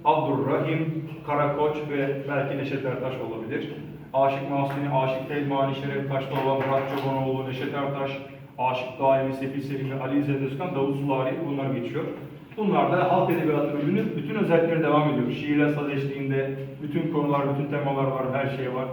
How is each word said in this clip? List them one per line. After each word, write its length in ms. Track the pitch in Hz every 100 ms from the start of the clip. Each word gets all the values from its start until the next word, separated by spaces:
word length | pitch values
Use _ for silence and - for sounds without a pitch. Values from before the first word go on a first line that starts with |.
Abdurrahim, 1000 | 147 156 143 131 135 147 147 160 160 160 - - -
Karakoç 500 | 147 143 147 151 151 147
ve 320 | 143 139 135 139
belki 300 | 139 143 139
Neşet 260 | 131 135
Ertaş 300 | 131 123 127 -
olabilir. 500 | 113 113 110 - - - - - -
Aşık 360 | 135 135 139 139
Mahsuni, 400 | 139 139 143 143
Aşık 340 | 135 131 131 143
Telmani, 460 | 147 139 139 139
Şeref 340 | 135 139 139 139
Taşdağ, 260 | 135 131 139
Murat 380 | 127 139 135 135 139 139
Çobanoğlu, 520 | 135 135 131 131 131
Neşet 260 | 131 -
Ertaş, 360 | 139 139 139 135 135 - - - -
Aşık 300 | 139 131 - -
Daimi, 340 | 135 135 135
Sefil 260 | 135 135 135
Selim 300 | 139 135 131
ve 120 | 135
Ali 160 | 143 143
İzzet 240 | 143 135
Özkan, 320 | 139 139 180
Davut 220 | 135 139 139
Sulari 380 | 143 147 - - 143
bunlar 220 | 139 135
geçiyor. 340 | 120 120 151 180 - - - - -
Bunlar 360 | 202 156 -
da 200 | - 180
halk 180 | 180 175
edebiyatının 520 | 170 156 147 147 147 147
bütün, 300 | 196 - 165
bütün 180 | 143
özellikleri 480 | 220 165 165 165 160
devam 280 | 147 147 151
ediyor. 200 | 127 120
Şiirler 380 | 147 147 147 147
saz 220 | 143 143
eşliğinde, 640 | 135 139 139 135 135 135 135 - -
bütün 300 | 151 170 160
konular, 300 | 151 143 143 139
bütün 160 | 139 147
temalar 340 | 143 139 139
var, 220 | 135 - 127
her 240 | 143 139 135
şey 180 | 127
var. 100 | 123 127